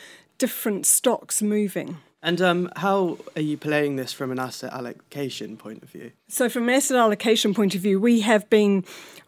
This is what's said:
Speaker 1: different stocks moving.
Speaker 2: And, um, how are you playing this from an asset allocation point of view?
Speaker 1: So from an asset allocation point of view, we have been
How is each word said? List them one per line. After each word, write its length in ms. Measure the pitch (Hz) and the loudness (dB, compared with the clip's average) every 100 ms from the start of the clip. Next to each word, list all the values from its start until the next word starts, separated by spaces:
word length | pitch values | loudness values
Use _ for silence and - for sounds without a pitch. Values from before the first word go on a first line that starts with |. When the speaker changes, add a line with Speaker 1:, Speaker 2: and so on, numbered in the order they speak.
| - - _ - | -20 -20 _ -4
Speaker 1:
different 480 | 247 - 226 196 - | -4 -2 -4 -2 2
stocks 560 | - 254 226 - - | 2 2 0 -2 -2
moving. 560 | 208 214 202 185 - 165 - _ | 0 0 0 -4 -8 -10 -16 _
Speaker 2:
And, 180 | 165 175 | -2 2
um, 300 | 180 175 180 - | 2 2 -2 -2
how 400 | 196 196 175 - - 160 | 0 2 0 -2 -8 -6
are 60 | |
you 160 | 151 147 | -4 -4
playing 380 | 156 147 147 135 | -2 0 0 -2
this 160 | 123 | -6
from 200 | - 131 | -6 -6
an 80 | 127 | -4
asset 340 | 127 - 127 | -6 -8 -12
allocation 800 | 131 120 - _ 143 135 - 107 110 | -10 -12 -14 _ -8 -8 -8 -12 -14
point 260 | - 110 | -16 -16
of 60 | - | -18
view? 220 | - - - - | -18 -18 -20 -8
Speaker 1:
So 220 | - 247 | -2 -2
from 180 | 247 240 | 0 0
an 80 | 262 | 2
asset 220 | - 254 | 2 4
allocation 560 | 220 208 226 220 214 | 2 2 2 2 2
point 220 | 196 202 190 | 2 0 0
of 60 | |
view, 180 | 202 190 | 0 2
we 220 | 233 233 | 4 4
have 280 | 208 214 - | 4 2 4
been 340 | 214 208 196 - - - - | 4 6 2 0 -10 -20 -16